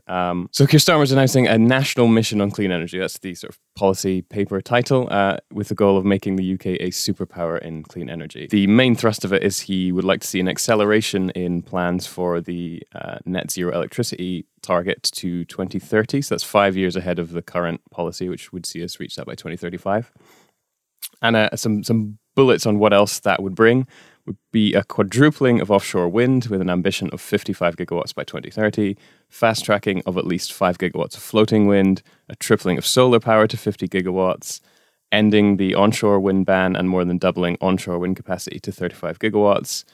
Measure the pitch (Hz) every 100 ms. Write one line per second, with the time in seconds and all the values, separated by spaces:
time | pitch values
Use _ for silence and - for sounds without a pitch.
0 | - 92 90 87 90 - 139 151 - 156
1 | 139 135 131 131 117 113 117 131 139 127
2 | 117 113 107 104 101 98 98 87 85 92
3 | 95 - 95 87 - - _ - 98 95
4 | 98 92 - 104 101 98 - 123 117 131
5 | 123 101 98 - - 107 101 101 101 98
6 | 98 98 101 95 92 92 95 90 92 -
7 | - 92 90 87 82 82 82 80 76 90
8 | 67 85 76 62 71 104 98 113 127 113
9 | 117 107 95 95 98 - - 95 92 90
10 | 95 - - 92 92 - - 110 104 107
11 | - 98 92 92 90 87 - 92 87 90
12 | - - 90 85 85 87 85 85 - -
13 | - - - 92 - - 90 87 - -
14 | 113 92 90 87 - _ - 87 92 -
15 | - - 92 87 85 - 92 95 - 110
16 | 107 139 - - - 104 98 95 92 90
17 | 90 87 82 85 - 87 85 82 - -
18 | 85 - 90 - - 92 - 82 85 -
19 | - - - - - 87 87 87 98 104
20 | 120 _ _ _ _ _ _ _ _ _
21 | - - 117 113 107 - 113 104 - 113
22 | 104 104 _ - 131 127 113 104 107 101
23 | 101 - 101 92 98 92 113 127 127 -
24 | - _ - 98 _ 113 104 98 - -
25 | 98 117 151 - 131 117 101 101 - 92
26 | 87 107 123 131 110 95 90 90 95 -
27 | 95 - - 104 - 92 87 82 87 85
28 | - - - 78 - 110 107 110 101 98
29 | _ _ _ - 113 110 - 104 104 95
30 | - 90 90 90 - - 92 87 92 -
31 | - - - 107 110 110 101 101 95 95
32 | - _ - - - 107 92 87 - 127
33 | 127 117 117 110 107 117 107 - 92 95
34 | 90 92 92 - - - _ _ _ _
35 | _ 104 107 104 104 98 95 95 104 -
36 | 107 101 98 95 92 92 92 95 92 92
37 | 90 90 92 87 87 90 95 92 95 87
38 | 90 92 - 90 - - - - 90 -
39 | 82 80 110 104 104 98 - - -